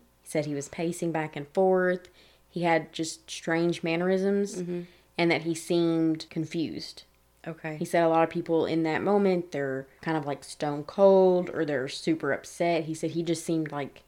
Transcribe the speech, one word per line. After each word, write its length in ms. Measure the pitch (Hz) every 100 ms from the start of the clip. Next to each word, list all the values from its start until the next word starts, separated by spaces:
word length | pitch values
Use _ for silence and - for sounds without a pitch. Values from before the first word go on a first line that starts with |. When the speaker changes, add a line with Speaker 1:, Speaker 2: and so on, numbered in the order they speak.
| _ _
Speaker 1:
He 60 | -
said 160 | 160 147
he 80 |
was 160 | 143 139
pacing 420 | - 170 175 170
back 240 | 160 156 151
and 100 | 143
forth. 600 | - 190 185 185 180 - _ - _ _
He 140 | 175
had 280 | 170 165 156
just 360 | - 160 - -
strange 520 | - - 165 170 165
mannerisms, 800 | 165 165 180 190 190 202 202 190
Speaker 2:
Mm-hmm. 180 | 175 175 175 - _ -
Speaker 1:
and 120 | 170
that 120 | 156
he 120 | 160
seemed 720 | 160 - 175 170 165 160 156 -
confused. 720 | - 156 170 139 78 - - - _ _ _
Speaker 2:
Okay. 300 | - 160 160 151
Speaker 1:
He 80 |
said 200 | 170 170
a 40 | 165
lot 140 | 165
of 80 | 165
people 360 | 175 165 165 117
in 180 | 160
that 180 | 160 156
moment, 480 | 135 202 196 180 175
they're 380 | 143 139 135 135 -
kind 160 | - 160
of, 80 | 143
like, 180 | 143
stone 400 | - - 151 147
cold 680 | 147 - 196 190 185 180 175
or 120 | -
they're 240 | 160 143 131
super 440 | - - 160 143
upset. 520 | 123 - - 170 165
He 100 | 156
said 160 | 156 165
he 140 | 165
just 200 | 165 160
seemed 280 | - 165 156
like 320 | 147 139 -